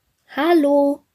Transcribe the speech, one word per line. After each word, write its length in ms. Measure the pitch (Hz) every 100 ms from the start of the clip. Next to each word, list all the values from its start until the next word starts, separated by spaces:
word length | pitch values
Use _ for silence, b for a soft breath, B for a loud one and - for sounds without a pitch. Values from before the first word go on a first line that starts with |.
| _ _ _
„Hallo, 680 | - 320 349 285 285 285 285 _